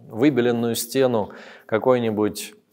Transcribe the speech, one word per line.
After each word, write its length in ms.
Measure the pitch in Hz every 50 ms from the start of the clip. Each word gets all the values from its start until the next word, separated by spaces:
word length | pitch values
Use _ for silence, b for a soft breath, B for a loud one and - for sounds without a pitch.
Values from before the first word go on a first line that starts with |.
| 120 -
выбеленную 680 | 113 110 127 151 135 120 120 123 120 117 117 117 113
стену 560 | - - - - 135 135 127 120 107 95 - B B B B B B B
какой-нибудь 880 | B 113 107 - 131 127 120 117 113 107 104 107 104 104 - - - - _ _ _